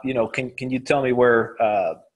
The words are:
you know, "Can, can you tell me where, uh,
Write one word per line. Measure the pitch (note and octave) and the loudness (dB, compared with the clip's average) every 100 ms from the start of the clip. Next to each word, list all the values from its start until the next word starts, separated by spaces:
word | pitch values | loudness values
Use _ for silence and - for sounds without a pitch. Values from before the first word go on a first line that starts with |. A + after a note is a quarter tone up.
you | C3 B2+ | -2 -2
know, | A2+ | -2
"Can, | - B2+ | -4 -8
can | - C3 | -8 -6
you | B2+ | -4
tell | B2+ D3 | 0 0
me | C3 | 2
where, | B2 B2 A#2 A2+ - | 4 4 4 2 0
uh, | A2+ G#2 F2 D#2+ _ | 0 0 -2 -4 _